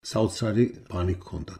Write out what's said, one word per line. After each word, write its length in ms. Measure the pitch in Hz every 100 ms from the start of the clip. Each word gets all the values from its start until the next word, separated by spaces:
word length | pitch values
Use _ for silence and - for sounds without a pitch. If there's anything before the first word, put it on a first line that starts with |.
საოცარი 600 | - 110 110 - 110 104 123 -
ბანი 300 | - 90 90 90
ჰქონდა, 380 | - 78 76